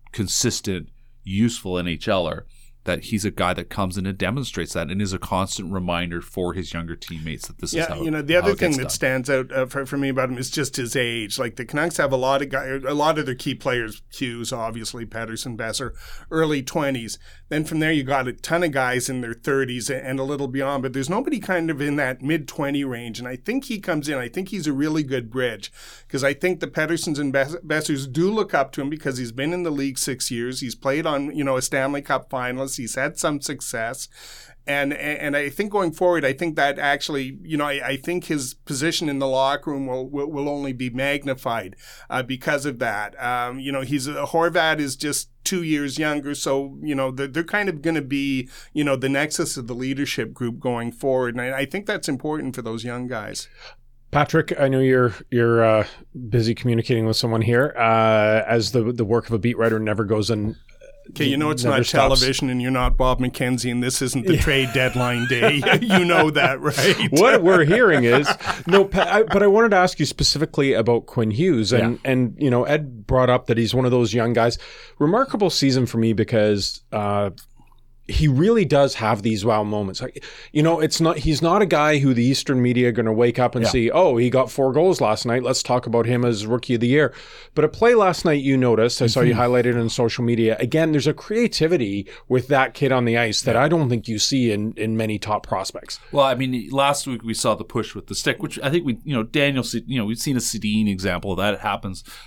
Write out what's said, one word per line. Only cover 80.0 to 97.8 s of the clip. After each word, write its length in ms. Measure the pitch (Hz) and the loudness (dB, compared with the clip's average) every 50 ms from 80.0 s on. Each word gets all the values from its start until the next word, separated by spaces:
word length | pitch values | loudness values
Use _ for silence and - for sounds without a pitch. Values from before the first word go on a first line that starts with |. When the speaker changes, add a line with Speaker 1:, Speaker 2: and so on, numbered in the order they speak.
| 131 | -10
Speaker 3:
Like, 220 | 127 - - - - - - - - | -10 -12 -14 -18 -18 -18 -20 -20 -4
you 140 | - 147 151 | 0 2 4
know, 160 | 160 170 160 | 4 4 2
it's 200 | 156 156 - - | 2 0 2 2
not, 180 | 160 160 165 156 | 2 2 2 2
he's 220 | 117 156 151 131 | 0 0 0 2
not 220 | 156 170 175 208 214 | 2 4 4 4 4
a 40 | |
guy 320 | 170 165 151 147 151 151 151 | 4 4 4 4 4 4 4
who 140 | 139 135 127 | 4 4 4
the 120 | 117 240 | 4 4
Eastern 360 | 131 139 - - - 139 127 | 4 2 2 0 0 2 2
media 280 | 123 123 123 123 123 120 | 4 4 4 4 4 2
are 40 | 117 | 2
gonna 200 | 113 117 110 110 | 2 0 2 4
wake 260 | 107 120 120 120 131 | 4 4 4 4 2
up 160 | 123 120 - | 0 0 2
and 80 | 127 113 | 2 2
Speaker 1:
Yeah. 60 | 110 | 2
Speaker 3:
see, 180 | - 127 113 117 | 4 2 2 4
"Oh, 280 | - 160 185 170 127 | 4 4 4 6 6
he 140 | 117 120 123 | 4 4 4
got 200 | 117 127 131 117 | 4 2 2 2
four 220 | - - 135 131 127 | 0 0 0 2 4
goals 280 | 147 170 190 175 - | 4 4 4 4 4
last 240 | 135 107 107 - - | 2 2 2 0 0
night. 200 | 123 117 127 123 | 0 0 0 0
Let's 180 | 120 131 - - | 0 -2 -2 0
talk 240 | - 123 123 - | 0 0 0 2
about 200 | 120 110 117 113 | 2 2 2 2
him 180 | 113 123 120 123 | 2 2 2 2
as 200 | 120 117 101 104 | 2 0 0 0
Rookie 300 | 107 117 123 - - 127 | -2 -2 -2 0 0 0
of 60 | 113 | 2
the 80 | 113 120 | 2 4
Year." 260 | 127 151 151 123 - - - - - - - - _ | 4 4 4 2 0 -6 -16 -20 -20 -20 -20 -4 _
But 100 | - 147 | 0 0
a 40 | 151 | 0
play 260 | - - 220 233 247 | 2 4 4 6 6
last 300 | 226 202 185 165 - - | 6 6 4 2 2 2
night 180 | 175 151 143 135 | 2 2 2 2
you 140 | 139 135 | 2 4
noticed, 440 | 131 127 123 113 107 113 120 - - | 4 4 4 4 4 4 2 2 2
I 60 | 131 | 2
saw 140 | 117 110 135 | 2 4 4
you 140 | 120 120 117 | 4 4 4
Speaker 1:
Mm-hmm. 60 | 117 | 4
Speaker 3:
highlighted 400 | 123 123 123 123 117 123 120 120 | 2 4 4 4 4 4 2 2
on 80 | 117 113 | 0 0
social 340 | - - 123 117 - - 123 | 0 0 0 0 0 0 0
media. 320 | 117 120 113 113 110 110 - | 0 2 4 4 2 2 2
Again, 320 | 123 120 - 156 165 165 | 0 0 2 2 2 2
there's 160 | 151 147 131 | 2 2 2
a 80 | 156 147 | 0 -2
creativity 920 | - - - 208 226 240 220 - - 156 160 180 156 120 101 101 101 98 - - - - - | -2 -4 -2 0 2 2 2 2 2 2 2 2 2 2 0 -2 -4 -4 -6 -12 -20 -4 0
with 200 | 127 127 123 127 | 0 0 2 2
that 260 | 143 131 135 123 - | 2 2 2 2 0
kid 160 | - 147 135 | 0 0 2
on 140 | 131 127 123 | 2 2 2
the 120 | 117 113 | 2 2
ice 260 | 117 120 110 101 - - | 2 2 2 0 0 0
that 120 | 131 113 | 2 2
Speaker 1:
Yeah. 80 | 113 135 | 4 4
Speaker 3:
I 60 | 156 | 4
don't 200 | 170 170 151 123 | 4 2 2 2
think 200 | 123 117 - - | 0 -2 -2 -4
you 100 | 110 104 | -4 -2
see 320 | - - 143 135 123 117 | 0 0 2 2 2 2
in, 220 | 104 101 104 110 - | 2 0 -2 -4 -4
in 200 | - 107 110 110 | -4 -4 -2 0
many 240 | 113 110 107 107 101 | 0 0 -2 -2 -4
top 260 | - 107 107 101 - | -2 -2 -2 -4 -2
prospects. 540 | - - 95 95 - - 95 - - - - - - | -4 -4 -4 -4 -6 -8 -12 -12 -14 -14 -16 -12 -2
Speaker 1:
Well, 160 | - 143 139 | 2 2 4
I 80 | 135 131 | 4 2
mean, 340 | 127 135 127 127 123 113 - 135 | 0 -2 -2 -2 -4 -6 -4 0
last 340 | 139 139 139 143 139 - | 2 2 2 2 0 -2
week 160 | 139 123 110 - | -6 -6 -6 -4
we 100 | 113 110 | -4 -4
saw 200 | - - 123 107 | 0 0 0 0
the 80 | 101 107 | 0 -4
push 320 | - - 120 | -4 -4 -4